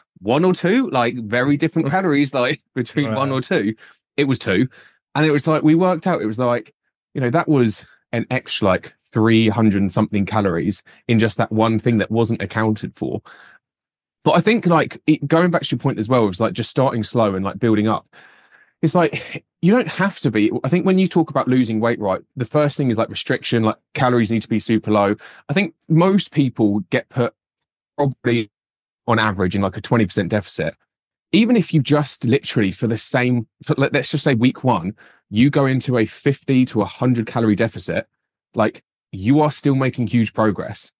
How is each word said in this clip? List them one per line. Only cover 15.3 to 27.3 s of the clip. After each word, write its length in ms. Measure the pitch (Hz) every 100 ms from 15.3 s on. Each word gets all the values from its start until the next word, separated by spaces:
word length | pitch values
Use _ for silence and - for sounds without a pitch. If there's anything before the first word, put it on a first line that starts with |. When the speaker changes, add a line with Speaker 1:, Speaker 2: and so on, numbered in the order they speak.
| 165 180
Speaker 1:
back 100 | 165
to 120 | - 131
your 40 |
point 200 | 139 117
as 100 | 107
well, 140 | 127
it 40 | 107
was, 140 | 90
like, 120 | 113
just 160 | 104 113
starting 340 | - 131 117
slow 320 | 107 123 107 95
and, 100 | 98
like, 140 | -
building 280 | 120 107 107
up. 200 | 98 - - - _ _ _ _ _
It's 140 | 165 180
like, 500 | 170 147 - - - _
you 100 | 170
don't 160 | 240 175
have 320 | - 190 -
to 100 | 139
be. 200 | 110 104 120
I 60 | 135
think 160 | 180 190
when 140 | 185
you 80 | 180
talk 220 | 175 156
about 180 | 139 123
losing 320 | 127 113 110
weight, 200 | 117 117
right, 220 | 101 92 - -
the 100 | 120
first 300 | 151 147 -
thing 160 | 135
is, 60 | 110
like, 120 | 113
restriction, 540 | 101 - 131 - 117
like, 140 | 110 - _
calories 380 | - 131 123 107
need 100 | 113
to 80 | -
be 100 | 110
super 320 | - 113 -
low. 240 | 107 101 104 - - -
I 60 |
think 200 | 147 208 - _
most 440 | 165 185 196 -
people 480 | - 135 117 107 104 95
get 180 | 127 -
put 240 | - 120